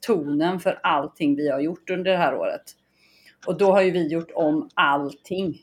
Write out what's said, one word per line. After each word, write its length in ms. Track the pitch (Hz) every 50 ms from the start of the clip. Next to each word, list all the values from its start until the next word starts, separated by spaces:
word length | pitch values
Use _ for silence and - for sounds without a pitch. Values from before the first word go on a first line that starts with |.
| -
tonen 540 | - 226 170 143 143 147 147 160 175 185 180
för 200 | - 190 - -
allting 540 | - 185 165 143 139 156 - _ 165 143 143
vi 140 | 143 147 147
har 100 | 135 139
gjort 300 | 147 160 180 - _ -
under 200 | 185 180 180 185
det 60 | 185
här 180 | 175 170 139 131
året. 280 | 101 113 98 - - - - - _ _ _ _ _ _ _ _ _ _ - _ _ -
Och 120 | - 175 151
då 140 | 202 196
har 100 | 190 202
ju 80 | 190 185
vi 160 | 175 180 165 147
gjort 220 | 160 165 165 - -
om 340 | - 165 151 151 156 - - _
allting. 840 | - 160 143 143 147 143 139 - - _ - 185 185 196 170 147 -